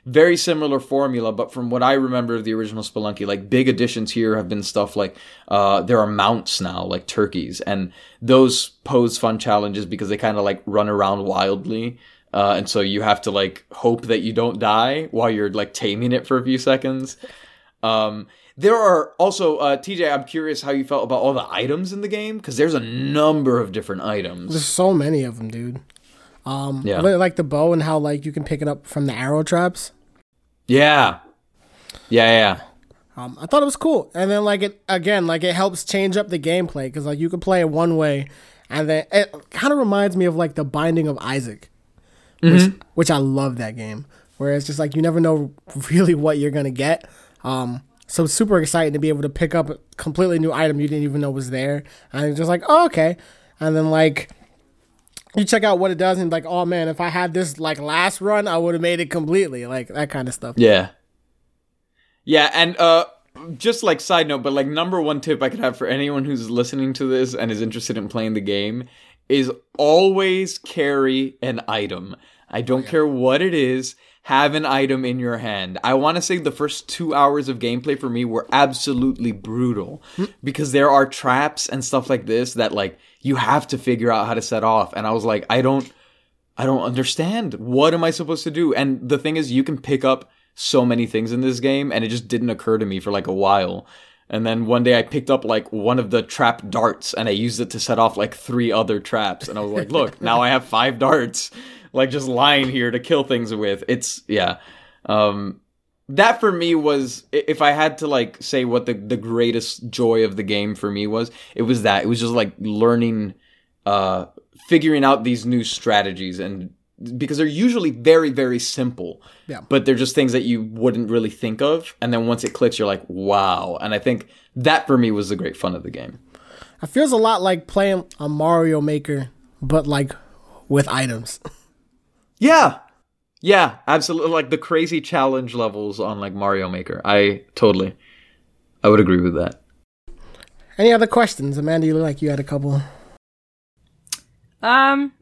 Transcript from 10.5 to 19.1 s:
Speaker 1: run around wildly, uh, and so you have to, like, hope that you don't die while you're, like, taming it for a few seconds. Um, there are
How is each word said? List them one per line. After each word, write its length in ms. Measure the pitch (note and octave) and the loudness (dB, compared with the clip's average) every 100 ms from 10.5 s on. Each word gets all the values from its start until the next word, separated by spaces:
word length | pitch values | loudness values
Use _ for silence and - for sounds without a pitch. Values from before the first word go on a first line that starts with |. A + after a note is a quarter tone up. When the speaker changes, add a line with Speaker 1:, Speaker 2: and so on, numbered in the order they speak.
| G2 - | -4 -2
Speaker 1:
run 220 | G2+ G#2 | 0 0
around 340 | G2+ G2 G2+ | 0 0 0
wildly, 720 | G2 F#2+ G2 G2 F#2 A2 A#2 A#2+ - _ _ | -2 -2 -2 -2 -6 -6 -6 -10 -20 _ _
uh, 200 | - G2+ G2 | 0 0 0
and 120 | G2+ | -2
so 120 | A2 | -2
you 200 | G2 G2+ | 0 0
have 220 | G#2+ G#2 | 0 0
to, 80 | - | 0
like, 340 | G2 F#2+ - - | -2 -2 -4 -20
hope 300 | - A#2+ A#2 | -2 0 0
that 180 | A#2 A2+ | 0 -2
you 120 | G#2 | 0
don't 260 | A2+ A#2 G#2 | -2 -2 0
die 480 | A2 A2 B2 C#3+ D#3 | 2 2 2 -2 -4
while 200 | A2 A#2 | -2 0
you're, 200 | G#2+ G#2 | 0 -2
like, 220 | G#2 G#2 | -2 -6
taming 400 | - A2 G#2 A#2+ | -4 -4 -2 0
it 140 | B2 - | 0 0
for 100 | C3 | -2
a 80 | |
few 140 | B2 C3 | 0 -2
seconds. 580 | C3 C3+ C3+ C3 C3+ - - - - _ _ - | 2 0 0 -6 -8 -14 -20 -20 -20 _ _ -6
Um, 440 | A2+ A2 G#2+ G#2+ - _ _ - | 0 0 0 -4 -14 _ _ 0
there 180 | F#3+ A3+ | 2 4
are 360 | G#3 E3+ D#3 | 4 4 0